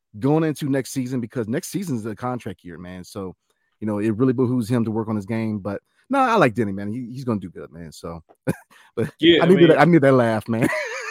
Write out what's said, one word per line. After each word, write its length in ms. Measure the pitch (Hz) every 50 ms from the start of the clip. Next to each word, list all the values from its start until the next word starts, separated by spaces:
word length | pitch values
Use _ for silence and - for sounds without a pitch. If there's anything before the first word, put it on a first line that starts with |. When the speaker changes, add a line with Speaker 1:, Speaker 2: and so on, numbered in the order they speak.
| _ _ - 107
Speaker 1:
going 240 | 98 135 151 160 165
into 260 | 156 147 - 160 139
next 220 | 135 135 123 - -
season 280 | 135 127 123 131 127
because 280 | 113 107 - 131 110 101
next 200 | 117 143 - -
season 280 | - 190 202 175 135
is 100 | 113 104
a 100 | 117 104
contract 480 | - - 123 127 120 - 110 92 _ -
year, 140 | 87 85 80
man. 260 | 87 90 92 92 87
So, 320 | - - 107 98 92 85 _ _ _ _ _ _ _ _ -
you 80 | 107
know, 120 | 110 104 104
it 120 | 104 113 110
really 160 | 98 131 131 123
behooves 360 | 120 131 113 127 127 113 98
him 160 | 127 120 113
to 60 | 113
work 180 | 107 110 110 107
on 80 | 110
his 80 | 107 98
game. 340 | 95 113 113 113 110 107 101
But 200 | 92 101 101 - _ _ _ _ _ -
no, 80 | 254 277
I 160 | 262 247 226
like 200 | 214 160 131 104
Denny, 180 | 113 117 101 95
man. 160 | 98 101 104
He, 240 | 107 127 127 107 127
he's 120 | 131 135
gonna 160 | 123 113 101
do 100 | 92 90
good, 200 | 80 85 82 -
man. 220 | - 85 85 80 78
So, 300 | - - 87 85 82 - _ -
<laughs> 600 | _ - - - - - _ _ - _ _ -
but 140 | - 110 - - -
Speaker 2:
Yeah, 200 | 151 165 170 147
Speaker 1:
I 40 | 127
Speaker 2:
I 40 | 165
Speaker 1:
needed 120 | 185 190
Speaker 2:
mean 80 | 175 156
Speaker 1:
that, 120 | 156 131
I 40 | 147
need 180 | 165 170 165 135
that 100 | 135 135
laugh, 360 | 127 120 113 113 110 - -
man. 200 | 113 113 127 - -
<laughs> 60 | 622 587 480 466 539 494 427